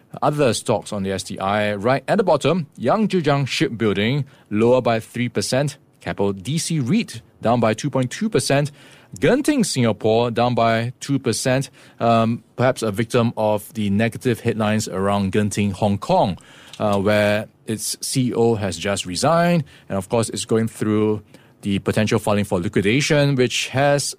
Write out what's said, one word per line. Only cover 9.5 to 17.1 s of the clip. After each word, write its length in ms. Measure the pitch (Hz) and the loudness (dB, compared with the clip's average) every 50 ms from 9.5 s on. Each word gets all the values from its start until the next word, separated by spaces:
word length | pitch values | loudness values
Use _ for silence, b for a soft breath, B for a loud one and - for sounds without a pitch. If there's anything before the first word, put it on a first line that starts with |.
| 302 269 202 | 2 2 0
Singapore, 680 | - - 131 117 113 101 - - 110 110 113 120 123 | 0 0 0 0 0 0 0 0 2 2 2 2 0
down 240 | 110 113 120 123 123 | 0 0 0 0 2
by 380 | 120 113 113 113 113 117 123 - - | 2 2 2 2 0 -2 -4 -8 -10
two 180 | - - 139 131 | -4 -4 -4 -2
percent. 500 | 135 123 107 - - 131 127 135 139 - B B B B B B | 0 -2 -2 0 0 0 0 0 -2 -4 B B B B B B
Um, 440 | 117 117 117 113 113 113 120 - - _ _ | 2 4 4 4 4 2 0 -4 -6 _ _
perhaps 260 | - 120 131 127 - | 0 0 2 2 0
a 100 | 113 110 | -2 -4
victim 420 | 98 101 117 - - 120 117 120 - | -2 -2 -4 0 0 0 2 0 0
of 380 | - 107 107 107 101 - - - | 0 0 0 0 0 -4 -8 -6
the 160 | 113 104 101 | -4 -2 0
negative 500 | 98 101 113 117 - - - 127 117 - | 2 2 2 0 -2 -2 -2 -2 -2 0
headlines 480 | - 117 107 110 110 104 107 107 107 | -2 -4 -2 0 0 0 0 0 -2
around 460 | - - 92 98 98 101 101 98 92 95 | -4 -4 -2 0 0 0 0 0 0 0
Genting 400 | 107 104 101 - 110 101 101 92 | 0 0 0 -2 -2 -2 -2 0
Hong 240 | - 113 101 101 | 0 0 0 0
Kong, 400 | 101 - - 180 185 147 101 82 B B B B B B B B - | -2 0 0 2 2 2 0 -2 B B B B B B B B -4
uh, 200 | 110 104 101 101 | -2 0 0 2
where 480 | 95 107 | 2 2